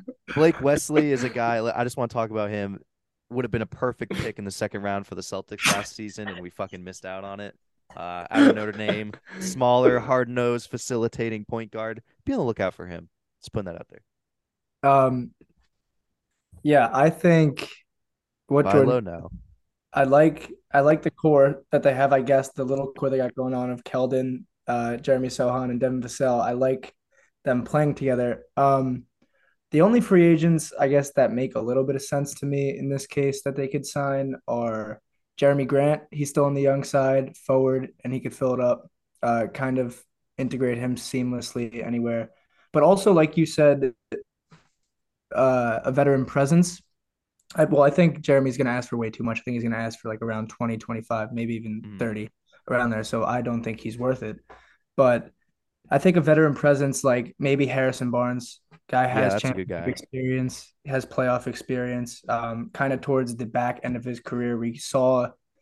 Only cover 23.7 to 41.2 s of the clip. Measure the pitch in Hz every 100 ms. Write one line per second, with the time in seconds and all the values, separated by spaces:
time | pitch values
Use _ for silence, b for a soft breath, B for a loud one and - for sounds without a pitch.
23.7 | 120 - 131 127 131 131 127 - _ -
24.7 | 120 117 120 - 131 127 - 123 127 127
25.7 | 120 127 127 120 - 131 120 113 123 131
26.7 | 131 - _ _ _ _ _ 139 123 110
27.7 | 151 147 - 135 123 120 110 - - 139
28.7 | 135 131 127 - _ _ _ _ _ _
29.7 | 151 196 240 - 185 170 160 170 165 -
30.7 | - 139 143 139 - 123 120 131 110 113
31.7 | 131 135 135 - 143 143 - 143 139 139
32.7 | 135 135 139 - - 139 139 139 135 135
33.7 | 143 135 143 139 139 135 131 - 120 117
34.7 | 110 104 107 _ _ _ - 143 143 127
35.7 | 139 147 151 - 151 143 151 143 139 139
36.7 | 139 139 139 135 135 131 - - 131 131
37.7 | 131 131 _ 123 131 131 - 131 123 123
38.7 | 120 - _ _ _ 120 117 104 - 131
39.7 | 131 120 - _ _ _ - 127 127 127
40.7 | 120 127 120 - 127